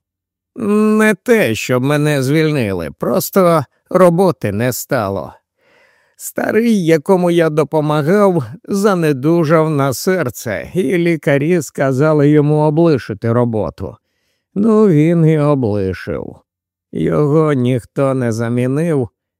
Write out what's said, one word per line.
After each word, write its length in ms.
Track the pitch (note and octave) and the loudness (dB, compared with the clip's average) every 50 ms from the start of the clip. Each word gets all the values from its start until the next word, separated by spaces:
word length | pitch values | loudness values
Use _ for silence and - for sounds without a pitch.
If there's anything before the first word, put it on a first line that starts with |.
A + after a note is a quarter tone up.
| _ _ _ _ _ _ _ _ _ _ - | _ _ _ _ _ _ _ _ _ _ -12
Не 580 | - A3 G3+ G#3 G#3+ G#3+ G#3+ G#3+ G#3+ G#3+ G#3+ G#3 | -8 -4 -2 0 0 2 2 2 2 2 2 0
те, 420 | - - - A#3 A3 E3+ A#2 A2 | 0 0 0 2 2 2 0 -2
щоб 280 | - - - B2+ B2+ B2+ | -2 -2 -2 -2 0 0
мене 400 | C#3 D3+ D3 D3 D3+ D3 C#3 B2+ | 0 0 0 0 0 0 0 0
звільнили, 640 | C3 D3 D#3+ D#3 D#3 D3+ C#3 A#2 G2+ F#2+ F2 E2 D2 - - | 0 0 0 0 0 0 -2 -2 -2 -4 -4 -6 -8 -10 -6
просто 640 | - F#3+ B3 F#3 - - - G3 F#3 E3+ E3+ D#3 B2+ - _ _ _ - | -4 -2 -2 -2 -2 -2 0 2 2 4 2 0 0 -4 _ _ _ -2
роботи 600 | - F3+ F#3 F3 E3+ E3+ G3 F3 - _ - G#2+ | 0 4 4 4 4 4 0 0 0 _ -4 -4
не 220 | F#2+ G#2 A#2+ B2+ A#2+ | -2 -2 -2 -2 -4
стало. 600 | - - - C#3+ B2 G#2 G2 G2 F#2 C2+ - - - _ _ _ _ _ _ _ _ _ _ _ _ _ _ _ | -6 -6 -4 -4 -2 -2 -2 -4 -6 -8 -10 -14 -20 _ _ _ _ _ _ _ _ _ _ _ _ _ _ _
Старий, 680 | - - - - - - - G#3 G#3+ A#3+ A#3 A3 G3+ E3+ | -18 -16 -12 -6 -6 -4 -2 0 0 2 2 2 2 2
якому 460 | D#3 D#3+ D3+ - - G3 F3+ F3 F3 | 2 2 2 2 2 0 2 2 2
я 180 | F3 E3+ D#3+ D#3+ | 2 2 2 0
допомагав, 920 | D3+ D#3 D3 - - D#3 D3 D3+ D3+ D3+ C#3 D#3 G3 G#3+ G3+ G3 F3+ E3 B2 G#2+ C#3+ A3 _ | 0 -2 -2 -2 -2 -2 0 0 0 0 0 0 2 2 2 2 2 0 -4 -6 -10 -14 _
занедужав 1040 | - G#3 G3 G3 A3 F#3+ F3 E3 D3+ C#3+ B2+ B2+ D#3 E3+ F3 E3 C#3+ E3+ D#3+ D#3 D#3+ | -6 -4 0 0 0 0 2 0 0 0 0 0 0 2 2 2 2 2 2 2 2
на 240 | D#3 C#3 C#3 C#3 A#2+ | 0 0 0 -2 -2
серце, 800 | - - F#3+ F#3 F3+ D3+ B2 - - - A#2 G2 D#2+ B1+ C3 D3 | -4 -2 -2 -2 -2 -2 -4 -6 -8 -8 -6 -6 -6 -8 -6 -4
і 240 | F3 G#3 C3+ G3 | -4 -2 -2 0
лікарі 640 | E3+ E3+ E3+ E3+ D3+ - D#3+ C#3 C#3 C#3+ D#3+ F3+ E3+ | 0 0 0 -2 -2 0 0 0 0 0 0 0 -2
сказали 680 | C#3+ - - - C#3 C3+ C3+ B2 D3+ D#3 D#3 D3+ C#3+ D3 | -2 -4 -6 -4 -2 0 0 2 2 2 2 2 4 4
йому 300 | D3+ D3+ C#3+ D3 D3+ D3+ | 4 4 2 2 2 2
облишити 720 | D3+ D#3 D3 D#3+ E3+ E3 D3 A#2 - - G#2+ - - A2+ A#2 | 0 0 2 2 2 2 2 0 -2 -6 -8 -4 -2 0 0
роботу. 640 | A#2+ A#2+ A#2+ A2 G#2+ F#2 D2+ - - G2 D2 - - _ _ _ _ _ _ _ _ _ _ - | 0 0 0 -2 -4 -4 -6 -6 -10 -12 -12 -12 -14 _ _ _ _ _ _ _ _ _ _ -4
Ну, 320 | F#3+ G#3 A3+ G#3+ G#3+ A3 | -2 0 2 4 4 4
він 380 | G3+ D#3 D3 D3+ E3 F3 E3+ D#3+ | 4 4 4 4 2 2 2 4
і 140 | D#3 D#3+ D3+ | 2 2 2
облишив. 960 | D3 D3 D3 C3+ B2 G2+ G#2 G#2 F#2+ F#2 F#2 - - - D#2 A#1+ G1+ - - - _ _ _ _ _ _ _ _ _ _ | 2 2 0 0 0 -2 -2 -2 -2 -4 -4 -6 -8 -8 -8 -8 -8 -12 -16 -20 _ _ _ _ _ _ _ _ _ _
Його 600 | - - D#3+ E3+ E3 D#3 D3+ C#3+ D3 D#3+ D#3 D3+ D3 | -6 -4 -2 -2 0 0 0 2 2 2 2 2 0
ніхто 600 | B2+ B2 B2 C3 A#2+ - - - C#3+ C#3 C3+ C3+ | 0 0 0 -2 -2 -4 -6 -4 -2 -2 0 0
не 180 | C3+ B2 A#2+ | -2 -2 -4
замінив, 800 | G#2+ A2+ A#2+ A2+ A#2+ B2 B2 B2+ C3+ D3 E3 F3 D#3 C#3 A#2+ - _ _ _ _ _ | -4 -4 -4 -4 -2 -2 -2 -2 -2 -2 -2 -2 -2 -2 -4 -6 _ _ _ _ _